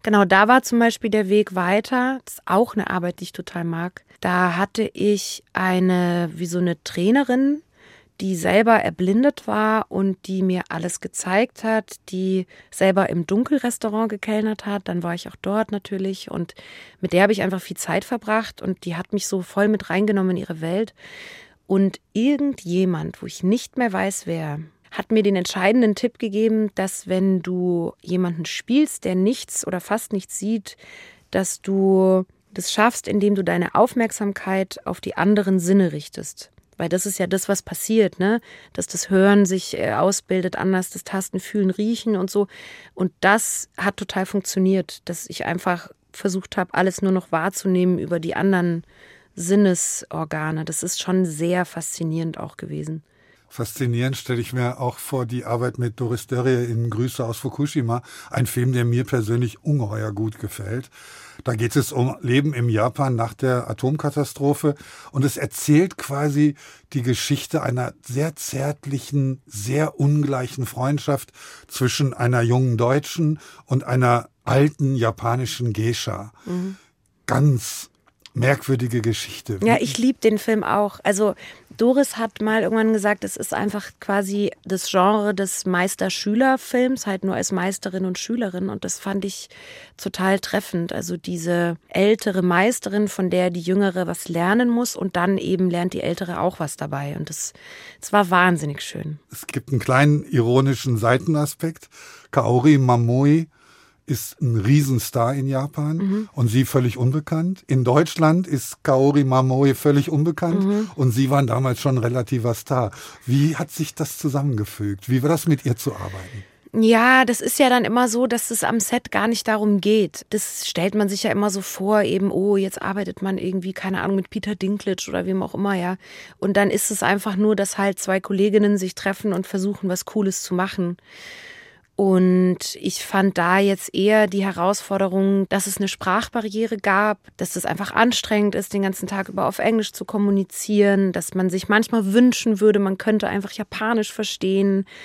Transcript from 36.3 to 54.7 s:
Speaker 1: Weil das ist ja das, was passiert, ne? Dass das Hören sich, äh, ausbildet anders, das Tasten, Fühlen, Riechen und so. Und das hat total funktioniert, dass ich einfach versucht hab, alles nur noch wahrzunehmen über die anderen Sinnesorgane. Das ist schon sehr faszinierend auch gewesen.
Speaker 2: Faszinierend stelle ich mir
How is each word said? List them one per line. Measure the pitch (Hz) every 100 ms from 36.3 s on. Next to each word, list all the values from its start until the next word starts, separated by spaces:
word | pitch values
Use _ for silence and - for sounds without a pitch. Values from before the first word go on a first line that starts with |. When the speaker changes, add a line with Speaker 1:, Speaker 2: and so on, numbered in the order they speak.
| - - _ _ -
Speaker 1:
Weil | 165
das | 180 202
ist | -
ja | 175
das, | 190 -
was | 196
passiert, | - - - 220 196 -
ne? | 185 226 - - -
Dass | - 170
das | 180 -
Hören | 190 190 202 190
sich, | 185 - -
äh, | -
ausbildet | 107 180 - _ 185 180 -
anders, | 190 190 185
das | 185
Tasten, | - 190 - 185
Fühlen, | - 208 190
Riechen | 185 214 233 226 202
und | 185
so. | 208 202 - - - -
Und | - 185 _
das | 185 220 - - - -
hat | 185 -
total | 196 190 190
funktioniert, | 202 - - 185 190 - - -
dass | 170 -
ich | 170
einfach | - 175 - 175 - - _
versucht | - 202 185 - -
hab, | 180 -
alles | 190 -
nur | 190
noch | 185 -
wahrzunehmen | 165 175 - 196 180 180 180
über | 165 170
die | 165 -
anderen | 196 185 175 170 - _ - - _ - 170 202 202
Sinnesorgane. | 175 - - - 160 156 156 156 156
Das | 156 160
ist | 175 -
schon | - 185
sehr | 180 151 170 180
faszinierend | 175 - 160 - 165 160 165 -
auch | 160 -
gewesen. | 165 151 151 160 _ _ _ _ _
Speaker 2:
Faszinierend | - 113 - 127 117 131 131
stelle | - 120
ich | 120
mir | 127 123